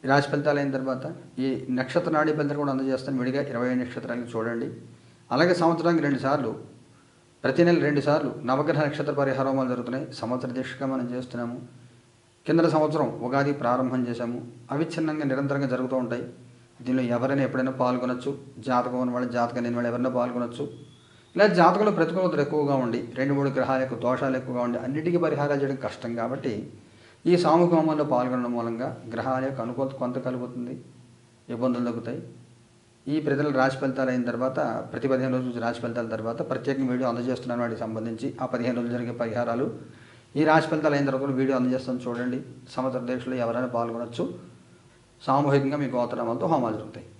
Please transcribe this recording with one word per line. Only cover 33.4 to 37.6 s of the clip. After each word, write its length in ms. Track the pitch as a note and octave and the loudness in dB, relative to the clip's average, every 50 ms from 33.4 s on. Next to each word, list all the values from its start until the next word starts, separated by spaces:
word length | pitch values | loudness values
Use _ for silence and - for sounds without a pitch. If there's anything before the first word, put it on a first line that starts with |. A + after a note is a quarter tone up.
| C#3+ D3 | 2 2
రాశి 260 | C3+ C3 C3 C3+ C3 | 4 4 4 2 2
ఫలితాలు 320 | - - C3+ B2 C3+ C3 B2+ | 0 -2 -2 0 0 0 0
అయిన 140 | B2+ B2+ A#2+ | 0 0 0
తర్వాత, 640 | B2 A2+ A#2 B2+ C3 C3 D#3+ D3+ A#2+ A2+ A#2 - - - | -2 -2 0 -2 -2 0 0 -2 -2 -2 -4 -6 -6 -6
ప్రతి 140 | A#2 C#3 | -4 0
పదిహేను 260 | C3+ C3 B2+ B2+ C3 B2+ | 2 2 2 2 0 0
రోజుల 160 | B2+ B2+ B2+ | 0 -2 -2
నుంచి 120 | A#2 A#2+ | -4 -2
రాశి 200 | A2+ A#2+ A#2+ A#2+ | -2 -2 -2 -2
ఫలితాల 260 | B2 A#2+ A2+ A#2+ A#2 | -6 -4 -4 -4 -4
తర్వాత 420 | A2+ A2 A2 A2 A2+ A#2+ - - - | -4 -4 -4 -4 -6 -4 -4 -4 -4
ప్రత్యేకంగా 420 | C#3 C3 - C3+ C3+ C3+ C3+ B2 | -4 -2 -2 -2 -2 0 0 0
వీడియో 180 | B2 B2 C3 B2 | 0 0 0 0
అందజేస్తున్నాను 520 | A#2 A#2+ A#2+ C3 B2+ A#2+ - B2+ A#2+ A#2+ | 0 0 -2 -2 -2 -2 -4 -4 -2 -2